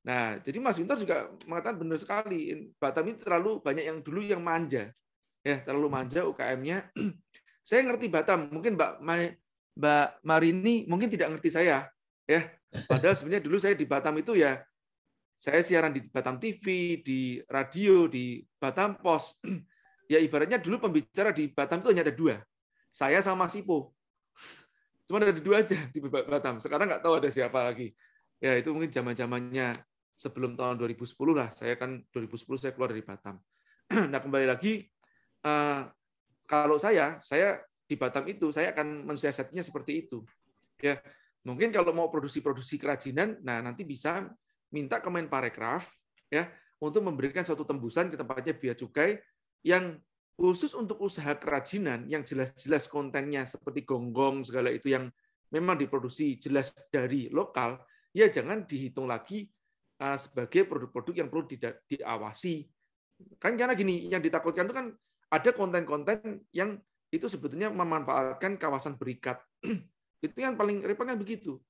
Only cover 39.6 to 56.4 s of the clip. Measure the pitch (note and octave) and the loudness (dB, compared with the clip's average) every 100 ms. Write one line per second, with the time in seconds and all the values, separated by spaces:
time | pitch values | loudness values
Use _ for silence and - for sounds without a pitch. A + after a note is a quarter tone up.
39.6 | E3+ C#3+ C3 D3+ - A#2+ A2 _ _ _ | -8 -8 -6 -6 -6 -12 -14 _ _ _
40.6 | _ _ C#3+ C#3 - - _ _ B2 B2 | _ _ -2 -2 -6 -20 _ _ -10 -2
41.6 | A3+ G#3 F3 E3 E3 D#3+ C#3 D3 D3 B2+ | 0 2 2 2 0 -2 -4 -4 -4 -4
42.6 | B2+ C#3+ C#3+ C3+ C3+ B2+ G#3+ G#3+ C3 A#2 | -6 -6 -4 -4 -4 -2 -2 -4 -6 -6
43.6 | A#2+ A#2+ F3 C#3 D3 F3 F#3+ A3+ _ _ | -6 -8 -10 -6 -4 -4 -8 -16 _ _
44.6 | _ D3+ C#3 A#3 F#3+ F3 D#3 C3+ B2 - | _ -8 -4 -4 -2 -4 -2 -2 -2 -4
45.6 | A2+ D3+ - - _ _ _ D3 F3 - | -4 -4 -6 -20 _ _ _ -2 -2 -10
46.6 | _ _ D3+ D3+ F#3+ C#3+ C3+ D3 F3 D3+ | _ _ 0 0 0 -2 -2 -2 -4 -4
47.6 | D3 C#3 A#2+ D#3+ F3+ D3+ A#2+ C3 B2+ B2+ | -2 -4 -2 -2 -2 -4 -8 -6 -4 -4
48.6 | C3 A#2 A#2 - E3 G#3 _ _ _ _ | -4 -4 -6 0 2 0 _ _ _ _
49.6 | D3+ F3+ F3+ D#3 _ _ _ - F3+ F3+ | 4 4 2 -10 _ _ _ 0 2 2
50.6 | D4 - G#3+ G#3+ G3+ F3 D3 D3 - D3 | -2 -4 -6 -4 -4 -4 -4 -2 0 -2
51.6 | C3 G3+ F3 A#2 C3+ D3+ C3+ C3+ B2+ - | -2 -4 -2 -4 -4 -6 -4 -4 -4 -6
52.6 | C3+ D3+ - D3 C#3 C#3 C#3+ C#3+ B2+ - | 0 0 0 -6 -4 -4 -4 -4 -6 -10
53.6 | - C3+ B2 C3 A#2+ A#2+ C3+ C3+ A#2+ B2 | -8 -8 -4 -4 -2 2 2 2 -4 -2
54.6 | B2 B2 C#3 C3 B2+ _ _ _ _ D3+ | 0 0 0 0 -2 _ _ _ _ -2
55.6 | F3+ E3+ C#3 C#3 B2 B2+ D3+ B2+ | 0 0 0 -2 -4 -4 -4 -4